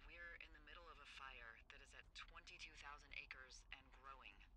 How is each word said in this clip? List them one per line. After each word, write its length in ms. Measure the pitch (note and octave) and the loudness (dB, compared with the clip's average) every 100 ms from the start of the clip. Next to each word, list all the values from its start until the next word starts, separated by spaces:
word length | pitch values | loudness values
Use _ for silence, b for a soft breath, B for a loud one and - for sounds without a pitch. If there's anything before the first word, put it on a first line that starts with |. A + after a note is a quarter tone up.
| - | -2
We're 280 | E3 E3+ E3+ | 0 0 0
in 100 | - | -2
the 80 | D3+ | -2
middle 220 | D3 D3+ E3 | -2 -2 0
of 80 | C#3+ | -2
a 120 | C#3+ - | -2 2
fire 340 | C3+ B2+ A#2 A2+ - | 4 4 2 0 -2
that 120 | C#3+ | -4
is 80 | C3+ | -2
at 120 | C3+ B2 - | -4 -2 0
twenty-two 560 | - E3 E3 - D3+ D3 | 2 0 -2 0 0 2
thousand 300 | D3 D3 D3 C3 | 2 2 4 2
acres 400 | C#3 C#3 C3 B2 - | 4 0 0 -4 0
and 80 | C#3 C3 C3+ | -2 -2 -4
growing. 320 | C#3 C3+ A2+ G2+ - | -2 -2 -2 -4 -8